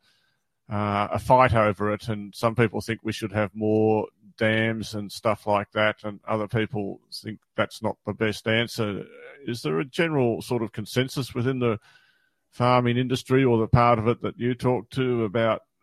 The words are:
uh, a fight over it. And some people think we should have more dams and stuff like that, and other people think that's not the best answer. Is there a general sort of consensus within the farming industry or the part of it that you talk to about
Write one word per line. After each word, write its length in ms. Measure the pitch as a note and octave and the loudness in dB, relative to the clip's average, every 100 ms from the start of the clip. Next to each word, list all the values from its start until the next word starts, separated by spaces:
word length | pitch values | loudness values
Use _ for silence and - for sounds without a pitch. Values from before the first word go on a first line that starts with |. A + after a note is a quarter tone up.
| _ _ _ _ _ _ - | _ _ _ _ _ _ -8
uh, 360 | G#2 G#2 G2+ G#2 | -4 0 0 0
a 60 | G#2 | -2
fight 360 | - B2+ B2+ | 4 6 6
over 380 | A#2 G#2+ G2+ G#2 | 4 2 0 -2
it. 160 | G#2 - | -4 -6
And 260 | G#2 G2+ | -8 -10
some 200 | - A#2 | -4 -2
people 260 | A2+ A2+ A2 | 2 0 0
think 200 | - A2 | -6 -6
we 100 | A2 | -6
should 200 | G#2+ A2 | -6 -4
have 220 | A2 G2+ | -2 -4
more 520 | G#2+ G#2+ A2 A2 G#2+ - _ G#2+ - | -2 0 2 4 2 -2 _ -20 -4
dams 560 | A2 A2 A2+ A2+ G2+ | 0 0 0 -4 -8
and 180 | G#2+ G2+ | -10 -12
stuff 340 | - A2+ G2+ G#2+ | -4 -2 -2 0
like 240 | G2+ G#2 | -2 0
that, 240 | G#2+ G#2+ G#2 | 0 0 0
and 160 | G#2+ G2+ - | -8 -12 -4
other 220 | A2 G#2 | -4 -2
people 520 | A2+ G#2+ G#2+ G2 F#2 _ | -2 -2 -4 -8 -10 _
think 280 | - A2 G#2 _ - | -16 -14 -14 _ -4
that's 260 | G#2 - | -4 -4
not 140 | A2 - - | -6 -6 -8
the 80 | |
best 320 | G2 A2 G#2 A2 | -4 -2 -2 -2
answer. 560 | A2+ A#2 - G#2+ G2 - - C3+ C#3 C#3 | 0 -2 -4 -4 -6 -10 -18 -20 -12 -8
Is 160 | A#2+ | -6
there 180 | D3+ D#3 | -4 -4
a 40 | |
general 560 | C#3 - E3 D3 A#2+ F#2 | -4 -2 0 2 2 0
sort 220 | - A#2+ | -2 -4
of 100 | G#2+ | -4
consensus 640 | - G#2 B2+ C3 - B2 | -6 -6 -2 -2 -4 -6
within 240 | B2+ A#2+ C3 | -4 -2 0
the 200 | A#2+ G#2+ - _ _ _ _ _ _ | 0 -2 -6 _ _ _ _ _ _
farming 440 | - B2 B2 A#2+ A#2+ | 0 4 4 4 2
industry 480 | B2+ C3 - C3 | 0 -2 2 4
or 140 | C3 A#2 | 4 4
the 80 | G#2+ | 4
part 320 | B2 A#2+ A2+ | 6 6 4
of 100 | A2 | 2
it 140 | A#2 | -2
that 160 | G#2 - | -4 -4
you 160 | A#2+ | -4
talk 340 | B2 B2+ B2 - | -2 0 -2 -2
to 340 | C#3 B2+ A#2+ | -4 -2 0
about 380 | A2 A2+ A2+ G#2 - _ | 0 0 2 0 -4 _